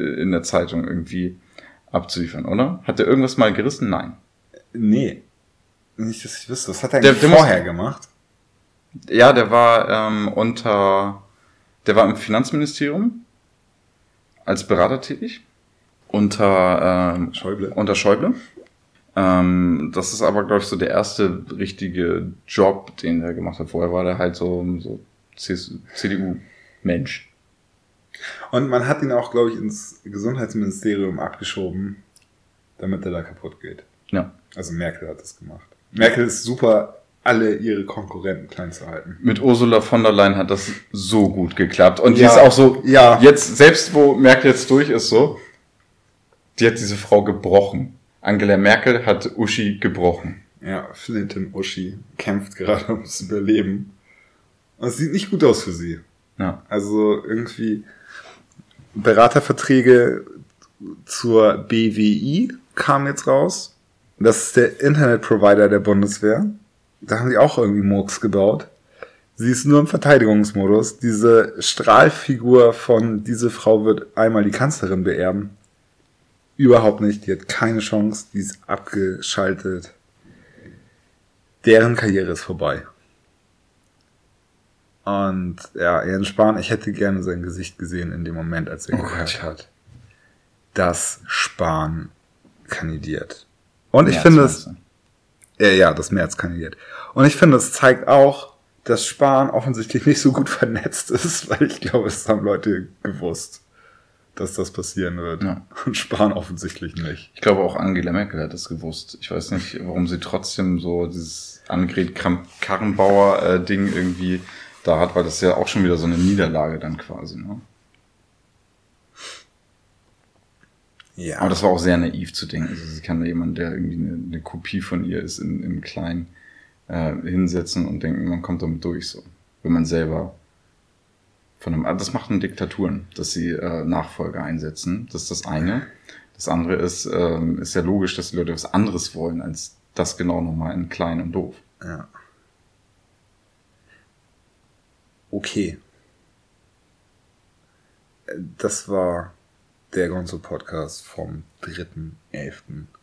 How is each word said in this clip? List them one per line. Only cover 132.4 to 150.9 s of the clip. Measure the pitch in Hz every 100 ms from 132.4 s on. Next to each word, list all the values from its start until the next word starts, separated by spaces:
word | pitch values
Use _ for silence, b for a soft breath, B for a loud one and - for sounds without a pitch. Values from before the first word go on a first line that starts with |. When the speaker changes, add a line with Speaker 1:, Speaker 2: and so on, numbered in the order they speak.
| 95 - 90 - 92 - 87 -
Speaker 1:
dass | 85
sie, | - 85
äh, | 80 87 85 80
Nachfolger | 82 78 - 82 80
einsetzen. | 73 80 78 78 - 98 123
Das | 85
ist | -
das | 78 -
eine. | 78 85 120 - - b b b
Das | - -
andere | 85 85 90
ist, | 90 - -
ähm, | 85 87 82 82 82
ist | 78 95
ja |
logisch, | 85 101 92 -
dass | -
die | 87
Leute | 85
was | 80 -
anderes | 95 107 87 -
wollen, | - 82 82
als | - 78 - _ _
das | - 87 -
genau | 90 85
nochmal | 85 80 80
in | 87 87
klein | - 85 85
und | 87
doof. | 92 85 - _ _
Speaker 2:
Ja. | 87 85 67 - b b b _ _ _ _ _ _ _ _ _ _ _ _ _ _ _ _ _ _ _ _ _ _ _ _ _ _ _ _
Okay. | 101 - 104 92 80 _ _ _ _ _ _ _ _ _ _ _ _ _ _ _ _ _ _ _ _ _ _ _ _ - 85 90 -
Das | 104 - -
war | 98 90 87 87 _ _ _ _ _ _
der | 98 87
Gonzo-Podcast | 90 87 85 - 76 - 80 76